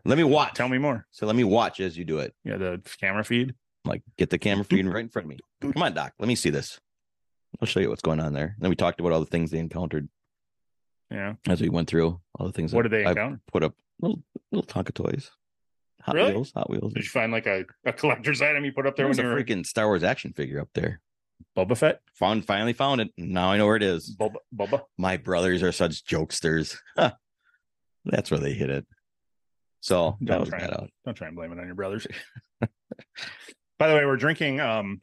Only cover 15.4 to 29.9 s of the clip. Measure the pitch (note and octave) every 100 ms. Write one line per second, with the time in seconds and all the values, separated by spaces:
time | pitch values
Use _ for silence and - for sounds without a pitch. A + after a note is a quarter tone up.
15.4 | _ _ _ _ _ _ - D#3+ - G2+
16.4 | C#3 - - - G#2+ A2 G#2 B2+ A2+ A2+
17.4 | A2 F#2+ - _ B2+ - D3+ A#2 B2 C3+
18.4 | D3 C#3+ C#3+ C#3 C3+ C3+ C3+ B2 B2 C#3
19.4 | A#2+ G2 D#2+ A#2 G#2+ F#2 F2+ C3+ C2+ -
20.4 | C2+ C#2+ C#2+ - - - _ _ _ _
21.4 | - - F#2+ B2 D#3 - _ - F#2+ A2
22.4 | - G2+ A2+ A#2 C#3 C3 G#2 - E2+ F2+
23.4 | F#2 G2+ G#2 A2 G2 E2 - G2+ G#2+ A2
24.4 | - A2 G2+ - - - F#2 F#2 F#2 F2
25.4 | F#2 F2+ F2+ - F2 D2+ - E2 D#2+ -
26.4 | D#2+ D#2+ D2+ - - - D#3+ - _ _
27.4 | _ _ _ _ _ _ - - - D2+
28.4 | C#2 C2+ C2+ C#2 - _ _ _ _ _
29.4 | _ _ _ _ -